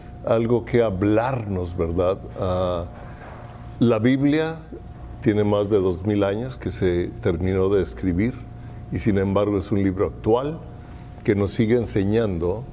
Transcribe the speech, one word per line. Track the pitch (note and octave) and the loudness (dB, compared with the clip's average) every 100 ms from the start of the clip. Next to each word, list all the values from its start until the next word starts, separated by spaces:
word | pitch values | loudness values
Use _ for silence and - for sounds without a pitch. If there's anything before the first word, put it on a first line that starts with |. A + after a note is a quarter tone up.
| - - - | -16 -8 0
algo | A2+ A2+ A#2+ A#2 | 2 2 0 2
que | A#2+ | 2
hablarnos, | A2+ F#2 G2+ G#2+ A#2+ C3 G#2 F#2+ F2 F2 | 2 2 2 2 2 -2 -4 -4 -4 -2
¿verdad? | E2 E2+ F2+ F#2+ - - | -2 2 2 0 -4 -4
Ah, | F#2+ F2+ F2+ F2 E2+ - - - - - - - - - | -2 0 0 -2 -6 -10 -14 -14 -16 -16 -16 -16 -10 0
la | A#2 A2 | 4 4
Biblia | A#2 C3+ C#3+ D#3 D#3+ E3 - - - - - - | 4 4 4 2 0 -4 -12 -14 -14 -16 -14 -2
tiene | - G#2 | 2 4
más | G#2 G#2 G2+ | 4 2 4
de | G#2 | 4
dos | F#2 F2 F#2+ | 2 0 0
mil | G#2 | 2
años | G2 G2+ C3 C3 | 2 0 -4 -6
que | - | -8
se | - F#2 F2 F2+ - | 0 0 2 -2 -2
terminó | G#2 E2+ F#2 F#2+ F#2+ | -2 0 0 2 4
de | G2+ | 2
escribir | F2 - F#2 F2 A2+ - - - - - - | 0 -2 -2 0 0 -2 -12 -14 -14 -14 -8
y | F#2+ | -4
sin | A2 G2 | 2 2
embargo | G2 G2 G#2 G2+ | 4 2 2 0
es | F2+ | 0
un | G2+ | 2
libro | G2 F#2 F#2 | 2 2 -2
actual | - G#2+ A#2 C#3+ D#3+ - - - - - - - | -2 2 2 2 -6 -12 -16 -16 -16 -16 -6 2
que | G2+ | 2
nos | G2 | 2
sigue | - A2 A#2+ | 2 4 4
enseñando, | G#2 G#2+ G2 A2 A2 F2 F2 G#2 C3 | 2 0 2 2 2 0 -2 -2 -6